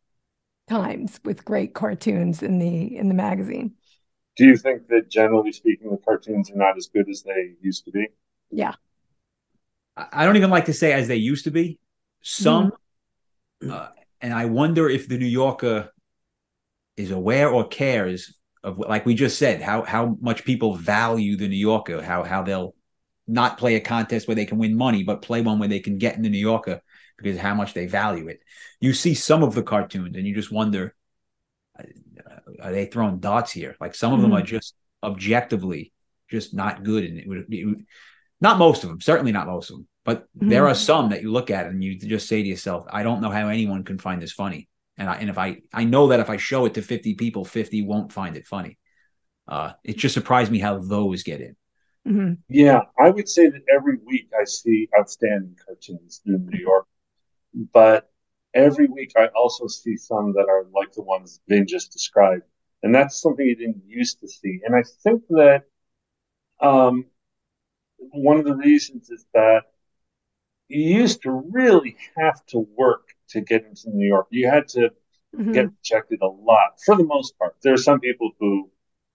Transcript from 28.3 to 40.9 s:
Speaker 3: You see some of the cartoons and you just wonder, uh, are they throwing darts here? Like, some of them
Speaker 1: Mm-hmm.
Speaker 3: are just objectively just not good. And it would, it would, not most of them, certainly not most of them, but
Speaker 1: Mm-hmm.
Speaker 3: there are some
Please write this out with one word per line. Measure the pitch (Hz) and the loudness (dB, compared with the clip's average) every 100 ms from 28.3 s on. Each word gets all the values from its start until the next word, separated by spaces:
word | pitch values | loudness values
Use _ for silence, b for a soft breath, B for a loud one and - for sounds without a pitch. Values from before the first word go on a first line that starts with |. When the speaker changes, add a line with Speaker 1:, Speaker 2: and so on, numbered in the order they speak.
| - _ b b b | -16 _ b b b
Speaker 3:
You | 127 | -2
see | 131 180 | 0 0
some | 147 - 156 | 0 2 4
of | 185 | 4
the | 208 | 0
cartoons | 104 107 95 98 90 92 | -2 -4 -4 -8 -10 -8
and | 98 | -6
you | |
just | 101 104 | -6 -6
wonder, | 107 110 101 92 _ _ _ _ _ _ _ _ - | -4 -2 -4 -6 _ _ _ _ _ _ _ _ -20
uh, | - - _ - - - - - | -20 -20 _ -20 -20 -20 -20 -18
are | 95 | -8
they | 95 101 | -6 -6
throwing | 117 110 92 | -2 -2 -2
darts | 101 107 107 | -2 -2 -4
here? | - - - | -8 -14 -12
Like, | 85 | -14
some | - 117 | -6 -2
of | 131 | 2
them | 104 | 4
Speaker 1:
Mm-hmm. | 101 | 2
Speaker 3:
are | - | 0
just | 113 - - _ _ | -8 -10 -20 _ _
objectively | 107 95 98 117 120 110 92 82 - _ _ _ _ | -10 -8 -2 -2 -2 -6 -6 -8 -12 _ _ _ _
just | 113 - | -10 -10
not | 98 98 - | -8 -6 -6
good. | 98 107 | -4 -4
And | 87 80 | -4 -10
it | 95 | -12
would, | 92 87 | -14 -12
it | 101 | -8
would, | 104 104 - b b b b - | -6 -6 -10 b b b b 0
not | 202 202 | 2 6
most | 170 147 | 4 4
of | 90 | -4
them, | 82 | -8
certainly | - 165 131 | 0 0 0
not | 104 82 | -4 -4
most | 90 - | -10 -12
of | - | -18
them, | - _ | -20 _
but | - 117 - - | -6 -6 -8 -4
Speaker 1:
Mm-hmm. | 208 | 0
Speaker 3:
there | 131 143 | 4 4
are | |
some | 131 - | 2 2